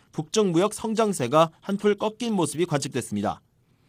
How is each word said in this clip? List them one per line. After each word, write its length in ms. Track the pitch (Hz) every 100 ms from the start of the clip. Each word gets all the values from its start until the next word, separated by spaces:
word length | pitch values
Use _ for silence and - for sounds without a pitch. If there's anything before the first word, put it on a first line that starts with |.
| _
북중 400 | - 156 220 202
무역 200 | 165 208
성장세가 800 | - 220 220 214 185 120 151 165 -
한풀 360 | - 196 208 202
꺾인 360 | 214 214 240
모습이 320 | 202 151 143
관측됐습니다. 760 | 175 147 135 123 - 104 101 82 _ _ _ _